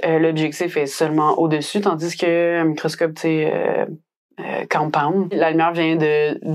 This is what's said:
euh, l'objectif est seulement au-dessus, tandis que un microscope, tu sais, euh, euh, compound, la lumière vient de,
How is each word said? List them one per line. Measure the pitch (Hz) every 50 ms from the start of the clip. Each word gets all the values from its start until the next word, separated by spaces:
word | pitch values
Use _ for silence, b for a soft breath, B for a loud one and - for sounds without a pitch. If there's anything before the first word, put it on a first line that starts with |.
| -
euh, | 165 160 160
l'objectif | 160 165 160 156 156 151 147 - 180 170 - 156
est | 143 139
seulement | - - 160 151 156 156 151 151 - -
au-dessus, | 165 160 151 151 143 - - 208
tandis | 202 190 170 156 165 170 170
que | - 180 170 170 170 170 170 170 170
un | 165
microscope, | 160 151 147 - 160 160 - 165 160 156
tu | -
sais, | - 165 160 156 151 - -
euh, | - - - - - - - 156 156 _ _ _ _ _ _ _ -
euh, | 170 - - - - -
compound, | - 160 151 156 151 156 143 147 175 196 190 170
la | 196 147 170 160
lumière | 160 165 165 170 170
vient | 170 165 160 160
de, | 160 156 151 151 151 151 151 - - - 156